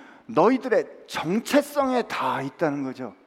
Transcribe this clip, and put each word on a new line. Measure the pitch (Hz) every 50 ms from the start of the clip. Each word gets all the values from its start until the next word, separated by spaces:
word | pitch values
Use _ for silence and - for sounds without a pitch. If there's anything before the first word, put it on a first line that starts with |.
| - - - - _
너희들의 | - 113 151 170 220 262 254 254 254 220 180 147 - - - -
정체성에 | - - - - 156 185 233 233 - - 294 285 285 - 294 269 262 254 240 220
다 | - - - - - - - 139
있다는 | 135 - - 175 156 143 143 139
거죠. | 131 123 123 127 110 - _ _